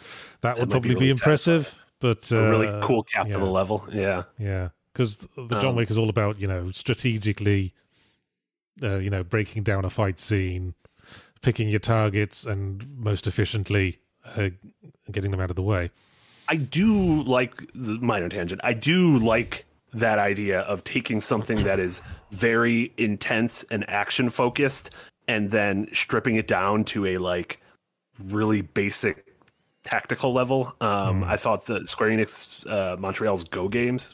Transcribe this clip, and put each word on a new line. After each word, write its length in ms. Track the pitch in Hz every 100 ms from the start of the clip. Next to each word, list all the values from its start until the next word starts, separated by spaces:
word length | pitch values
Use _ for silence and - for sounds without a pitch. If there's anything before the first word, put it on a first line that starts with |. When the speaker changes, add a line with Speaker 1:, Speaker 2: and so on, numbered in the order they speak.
| - - - -
Speaker 1:
that 160 | 117 120
Speaker 2:
It 60 |
Speaker 1:
would 80 | 123
Speaker 2:
might 40 | 120
be 60 | 120
Speaker 1:
probably 0 |
be 60 | 120
Speaker 2:
really 160 | 131
Speaker 1:
impressive. 520 | 131 151 151 175 170 143
Speaker 2:
satisfying. 200 | - _ _
Speaker 1:
But, 320 | 127 110 -
Speaker 2:
A 180 | 113 110
really 180 | 110 107
Speaker 1:
uh, 200 | 104 104
Speaker 2:
cool 160 | 120
cap 260 | - 107 104
to 60 | 98
the 80 | 95
Speaker 1:
yeah. 60 |
Speaker 2:
level, 320 | 92 95 107 -
yeah. 320 | 104 98 90 87 -
Speaker 1:
Yeah, 300 | 101 95 90 - _
'cause 240 | - 120 101 - -
the 220 | 120 110
John 60 | 127
Speaker 2:
Um, 80 | 120
Speaker 1:
Wick 140 | 117
is 80 | 110
all 120 | 110
about, 300 | 107 104 104
you 60 | 98
know, 240 | 92 90
strategically, 1000 | - - 120 131 110 104 101 101 101 95 - _ _ _ _ _ _ _ _ _ -
uh, 140 | 113 98
you 120 | 95
know, 140 | 98
breaking 400 | 87 110 104 110
down 220 | 101 98 92
a 40 |
fight 300 | - 101 90
scene, 540 | - 104 92 90 92 - _ _ - - - _
picking 280 | - 117 107
your 100 | 104
targets, 680 | - 113 107 98 104 - 120
and 400 | 101 98 98 127 139
most 260 | 110 98 -
efficiently, 720 | - 98 110 95 101 95 - _ _ - -
uh, 140 | 98 92 101 _ - - -
getting 200 | 101 98
them 80 | 95
out 100 | 92
of 60 | 87
the 60 |
way. 260 | 95 98 87 - _ _ - - -
Speaker 2:
I 60 | 160
do 640 | 135 151 214 208 180 156
like 320 | 127 127 127 - -
the 240 | - 120 110
minor 300 | 120 104 85
tangent. 320 | 101 87 98
I 100 | 123
do 440 | 113 127 180 175 139
like 480 | 113 113 113 - - _ _
that 260 | 113 113 107
idea 420 | 101 101 101 92
of 220 | - 98
taking 360 | - 127 113 107
something 420 | - 117 107 110
that 160 | 101 95
is 220 | 90 87 - - -
very 600 | 95 117 117 117 117 117 -
intense 640 | 113 104 - 117 117 - -
and 160 | 110 -
action 400 | 101 101 - 123
focused, 600 | - 123 120 139 - - - - _ -
and 240 | 110 104
then 360 | 107 101 98 107
stripping 420 | - - 120 123 110
it 120 | 104
down 360 | 95 98 107 104
to 200 | - 95
a, 120 | 92
like, 420 | 90 90 87 - _ _ _ _ _ -
really 420 | 95 104 107 107
basic 640 | 90 - 101 - 110 - - _ _ _ _ _
tactical 480 | - 117 - 123 135
level. 440 | 127 123 135 123 -
Um, 380 | 113 101 98 95
Speaker 1:
Hmm. 60 |
Speaker 2:
I 140 | 92 104
thought 280 | 123 101 -
the 220 | 104 80
Square 240 | - 110
Enix, 580 | 110 107 - - - -
uh, 280 | 104 95 90
Montreal's 460 | 95 95 107 98 82
Go 220 | 95 92
games 460 | 120 123 123 -